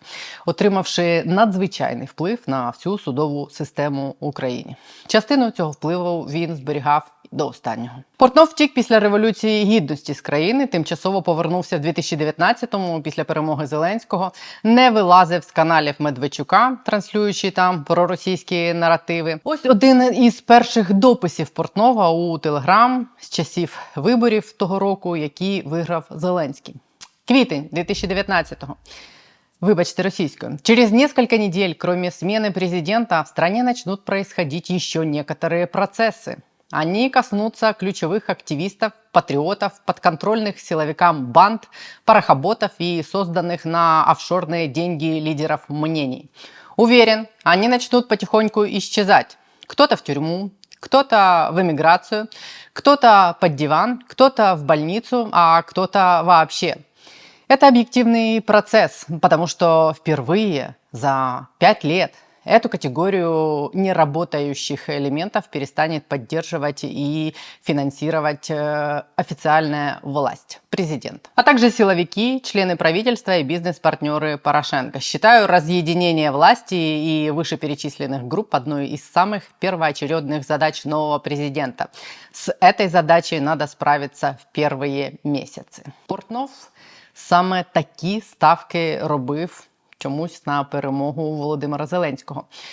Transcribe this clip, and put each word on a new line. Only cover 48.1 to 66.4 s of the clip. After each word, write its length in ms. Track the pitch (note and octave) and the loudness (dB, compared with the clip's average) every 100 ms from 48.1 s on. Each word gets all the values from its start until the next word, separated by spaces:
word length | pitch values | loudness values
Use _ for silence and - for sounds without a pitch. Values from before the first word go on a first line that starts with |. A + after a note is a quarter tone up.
| G#3+ - A3 G#3+ G#3+ G#3 | -2 0 2 2 0 -2
исчезать. 720 | G3+ - - G3 F3+ A#2 - _ _ - | -2 -4 -2 4 4 4 -6 _ _ -8
Кто-то 280 | - D4 G#3 | 2 2 2
в 60 | |
тюрьму, 480 | - C#3+ D#3 F3 G3 - _ - | -2 -4 -2 -4 -8 -12 _ -20
кто-то 720 | - C4 C4+ A3 F#3+ F3 D#3 | 0 0 4 4 4 4 2
в 80 | E3 | 0
эмиграцию, 640 | F#3 D3 D#3+ F3+ - G#3+ A3+ - - - - | 0 2 4 4 2 -6 -6 -14 -20 -20 -18
кто-то 640 | - - C#4+ A#3+ G#3 F3+ E3+ | 0 2 6 8 8 6 2
под 160 | F3+ C#3 | 0 0
диван, 460 | D3 D#3 G#3+ B3 - | 0 2 0 -2 -10
кто-то 480 | - C4 C4 G#3 F3 | 2 4 4 2 2
в 80 | |
больницу, 640 | C#3+ D#3 D#3 G3+ - B3 A3 | 2 0 0 -4 -4 -4 0
а 300 | - E3+ E3 | 4 6 4
кто-то 640 | E3+ - F#3 G3+ F#3 F3 E3+ | 2 -2 -2 2 4 4 6
вообще. 520 | F3 D#3 - F3 C3+ - _ - - - _ - | 4 4 0 -4 -6 -12 _ -20 -20 -20 _ 0
Это 200 | C4 C#4 | 6 8
объективный 720 | A#3+ A#3 B3 A#3 A#3 A3+ A3+ | 6 4 2 2 2 2 0
процесс, 640 | G#3+ G#3 - A3 E3 - - D#3 | 2 2 4 2 2 -2 -12 0
потому 240 | - D#3 E3 | 2 2 0
что 480 | - E3+ D#3+ D#3+ D#3 | 0 2 4 2 0
впервые 800 | - D3+ A#2+ F#3 A3 D3 B2 B2+ _ | -2 -2 0 0 0 -2 -6 -14 _
за 580 | A#2+ C#3 C3+ C3 B2+ C3 _ | -4 -2 0 -2 -4 -12 _
пять 240 | E3+ G#3+ | 2 4
лет 320 | D3 F3 D#3+ - _ _ - | 0 -2 -2 -6 _ _ 2
эту 220 | A3 A3+ | 2 2
категорию 1040 | - D3 B2 F#3 F#3+ E3+ D#3+ D#3 D3+ C#3+ | -4 -6 -2 -2 0 -2 0 0 -2 -4
неработающих 1160 | F#3 F#3+ F3 D#3 D3 F3 D3+ C#3+ C#3 - C#3+ - | -2 0 2 0 0 -4 -4 -4 -6 -8 -8 -6
элементов 580 | D3 C#3 C#3+ F#3 G#3+ - | -6 -4 -4 -4 -6 -6
перестанет 560 | D3+ C3+ - D#3 D#3+ - | -8 -6 -2 -2 -4 -6
поддерживать 760 | C#3 A#2 D#3+ | -8 -6 -8